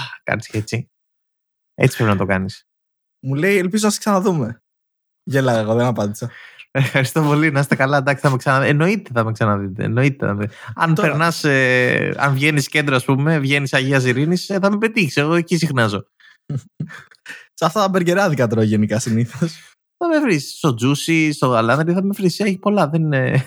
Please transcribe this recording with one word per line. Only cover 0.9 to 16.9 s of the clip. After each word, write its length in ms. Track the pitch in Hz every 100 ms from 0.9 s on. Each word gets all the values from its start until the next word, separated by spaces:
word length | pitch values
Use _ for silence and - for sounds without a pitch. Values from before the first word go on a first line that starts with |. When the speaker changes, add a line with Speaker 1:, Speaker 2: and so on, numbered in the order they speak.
| _ _ _ _ _ _ _ _
Speaker 1:
Έτσι 220 | - 131 -
πρέπει 140 | 113
να 60 | 98
το 60 |
κάνεις. 400 | 98 95 95 - _ _ _ _ _ _ 131
Speaker 2:
Μου 80 |
λέει, 220 | 139 185 202
«Ελπίζω 280 | 180 214 214
να 60 |
σε 60 | 208
ξαναδούμε». 640 | 220 196 202 165 113 120 _ _ _ _ _ _
Γέλαγα 360 | - 135 131 117
εγώ, 140 | 107
δεν 120 | 117 123
απάντησα. 440 | 107 104 104 123 - - - -
Speaker 1:
Ευχαριστώ 500 | 135 127 139 127 165
πολύ, 280 | 151 147 156
να 100 | 139
είστε 140 | 143 147
καλά. 200 | 135 143
Εντάξει, 260 | 135 139
θα 80 | 147
με 60 | 127
ξανα-, 300 | 143 135 123
εννοείται 440 | 147 170 214 -
θα 100 | 120
με 80 | 110
ξαναδείτε. 520 | 110 110 101 98 98
Εννοείται 420 | 104 117 139 135 101
θα 80 |
με... 160 | 101 104 - -
Αν 200 | 110 165
Speaker 2:
Τώρα 140 | 156 160
Speaker 1:
περνάς, 360 | 147 170 165
ε, 680 | 151 135 127 127 123 - 50 -
αν 160 | 139
βγαίνεις 340 | 135 151 147 135
κέντρο, 280 | 151 143 131
ας 80 |
πούμε, 340 | - 135 147 160
βγαίνεις 340 | 135 143 139
Αγίας 320 | 139 131 139
Ειρήνης, 460 | 127 127 151 180 -
ε, 80 | 196
θα 120 | 196
με 80 | 208
πετύχεις. 380 | 220 220 156 -
Εγώ 180 | 147
εκεί 220 | 170 170 170
συχνάζω. 500 | 156 131 113 101 - _ - _ -
Speaker 2:
<laughs> 80 | 139 - - 160